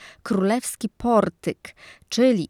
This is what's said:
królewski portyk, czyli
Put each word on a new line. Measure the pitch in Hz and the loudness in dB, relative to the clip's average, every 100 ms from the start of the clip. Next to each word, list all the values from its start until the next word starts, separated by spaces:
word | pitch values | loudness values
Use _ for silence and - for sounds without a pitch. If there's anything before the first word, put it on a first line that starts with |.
| - - | -20 -20
królewski | - 202 190 240 - - 220 | -4 0 0 -2 -4 -8 -10
portyk, | - 240 226 190 - 170 - - - - - _ | -6 2 2 2 -4 -8 -10 -14 -20 -20 -20 _
czyli | - 254 220 | 0 2 2